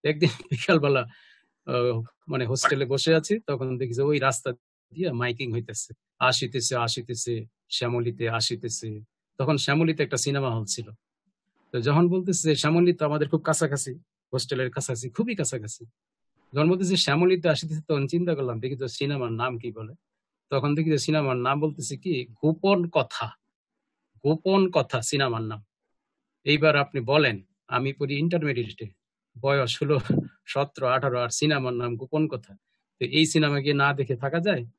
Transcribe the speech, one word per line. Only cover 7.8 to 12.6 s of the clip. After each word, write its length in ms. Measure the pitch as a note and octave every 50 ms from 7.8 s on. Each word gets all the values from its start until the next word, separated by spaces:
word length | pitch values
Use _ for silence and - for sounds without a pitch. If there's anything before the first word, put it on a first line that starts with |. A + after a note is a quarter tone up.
| B2+ A#2+ A#2+ A#2+ A#2 A#2 A2+ G2+ A#2 A2+
আসিতেছে।" 720 | A2+ A2+ A2+ - A#2+ A2+ A#2+ A#2 A2+ - - A2+ G#2+ G#2+ A2 _ _ _ _ _ _
তখন 200 | - C3+ B2+ D#3
শ্যামলিতে 460 | C#3 - - C#3+ D#3 E3 D#3+ D#3+ - D3
একটা 140 | A#2 -
সিনেমা 380 | B2+ - D3 C#3 C#3+ C3+ B2+ A2+
হল 100 | A2+ G#2+
ছিল। 240 | G#2 - - A2+ A2+ A2+ _ _ _ _ _ _ _ _ _ _ _ _ _ _ _
তো 100 | - B2
যখন 280 | A#2 C#3 C#3+ D#3 F3 F3
বলতেছে 400 | F3 F#3 F3+ F#3+ F3+ - - D#3+
যে 60 | D3+
শ্যামলী 380 | C#3